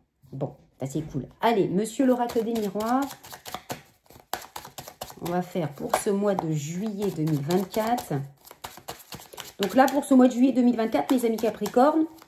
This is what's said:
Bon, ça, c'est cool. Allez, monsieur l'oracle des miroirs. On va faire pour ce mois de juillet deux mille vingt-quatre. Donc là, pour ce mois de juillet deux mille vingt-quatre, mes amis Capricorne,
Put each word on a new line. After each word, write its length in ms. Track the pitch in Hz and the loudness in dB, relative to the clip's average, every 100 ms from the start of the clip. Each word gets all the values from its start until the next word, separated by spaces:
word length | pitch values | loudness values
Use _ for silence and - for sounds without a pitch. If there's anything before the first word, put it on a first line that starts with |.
| _ _ - | _ _ -18
Bon, 160 | 135 135 - _ _ | -8 -8 -10 _ _
ça, 60 | |
c'est 160 | 139 160 156 | -8 -6 -6
cool. 140 | 143 - - | -8 -10 -2
Allez, 280 | 226 220 175 | 0 2 2
monsieur 360 | 180 220 - | 0 -2 2
l'oracle 400 | 262 247 240 240 | 2 2 0 -2
des 80 | 214 | -2
miroirs. 540 | 226 208 202 220 254 277 - - - - - - - - _ _ - _ - - - - - - - - - | -2 -4 -4 -2 0 -2 -8 -18 -20 -14 -14 -12 -16 -16 _ _ -20 _ -12 -12 -18 -18 -18 -18 -16 -18 -10
On 80 | 170 | -4
va 100 | 180 | -2
faire 300 | 175 185 151 | -2 -4 -4
pour 240 | - - - | -6 -4 -2
ce 140 | - | 0
mois 240 | 196 208 | 0 0
de 160 | 185 165 | 0 0
juillet 600 | 156 143 175 214 196 208 156 | -2 -4 -6 -6 -4 -4 -2
deux 60 | |
mille 180 | 156 151 | 0 0
vingt-quatre. 720 | 139 180 190 - 214 240 - 143 139 - - - - - - - - - - - - - | 0 0 0 -4 -2 -2 -2 -6 -6 -14 -20 -18 -18 -16 -18 -18 -18 -20 -18 -18 -16 -4
Donc 140 | 196 | 0
là, 120 | 214 269 | 4 4
pour 180 | 277 | 2
ce 100 | 277 | 4
mois 140 | 262 254 | 6 6
de 40 | |
juillet 200 | 226 269 | 6 2
deux 100 | 247 | 4
mille 140 | 240 226 | 4 2
vingt-quatre, 340 | 226 285 - | 0 0 0
mes 140 | 262 | 0
amis 120 | 233 220 | 2 0
Capricorne, 680 | 226 214 208 247 277 320 311 - | -2 -2 0 4 6 4 0 -4